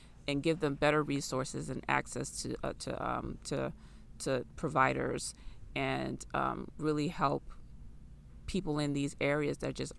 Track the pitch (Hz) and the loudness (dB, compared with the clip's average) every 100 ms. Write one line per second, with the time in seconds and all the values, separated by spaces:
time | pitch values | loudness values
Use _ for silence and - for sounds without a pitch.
0 | - - - 143 160 156 151 143 147 151 | -18 -8 0 2 4 4 4 6 6 6
1 | 143 139 - 131 131 139 156 131 - 135 | 4 2 0 0 0 -4 -4 -2 2 2
2 | - 123 135 - - 123 - - - - | 2 -4 -4 -4 -4 -2 -4 -4 -6 -2
3 | - 120 123 - - 139 131 - - - | -2 -2 -2 -6 -4 -2 -2 -6 -14 -16
4 | - - 151 131 - - 160 151 131 131 | -14 -4 0 0 0 -4 2 6 6 4
5 | 127 123 - - - - - 143 135 131 | 0 0 -4 -8 -10 -10 -6 -2 0 0
6 | 131 127 - 131 131 127 - - 156 151 | -2 -4 -4 0 0 0 -6 -2 0 2
7 | 147 - 143 139 - - - - - - | 0 2 2 2 -4 -12 -12 -12 -12 -14
8 | - - - - - 190 170 147 147 143 | -14 -14 -14 -12 -2 0 2 2 2 2
9 | 139 - 139 147 143 139 135 - 131 | 0 2 2 4 2 0 -2 -2 -4